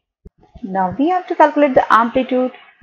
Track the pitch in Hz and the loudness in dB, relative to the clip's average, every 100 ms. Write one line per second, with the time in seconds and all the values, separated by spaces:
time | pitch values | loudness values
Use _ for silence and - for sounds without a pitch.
0 | _ _ - _ _ - 208 190 185 185 | _ _ -20 _ _ -18 -8 -4 -4 -2
1 | 294 370 359 339 302 294 294 262 - 214 | -2 -2 -2 2 2 2 0 2 2 2
2 | 233 262 254 254 254 - _ _ | 2 -2 -2 -2 -4 -6 _ _